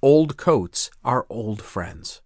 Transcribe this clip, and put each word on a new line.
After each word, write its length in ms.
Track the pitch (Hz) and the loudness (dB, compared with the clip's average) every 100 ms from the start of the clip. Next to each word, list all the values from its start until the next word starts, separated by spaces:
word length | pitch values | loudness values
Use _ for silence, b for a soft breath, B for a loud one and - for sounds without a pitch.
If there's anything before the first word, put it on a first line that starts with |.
Old 340 | 139 151 156 139 | 6 6 4 -2
coats 540 | - 151 87 - - _ | 0 0 0 -6 -8 _
are 220 | 120 123 - | -2 -2 -2
old 340 | 113 107 104 | -8 -6 -8
friends. 600 | - - 85 71 - - | -8 -8 -8 -10 -16 -18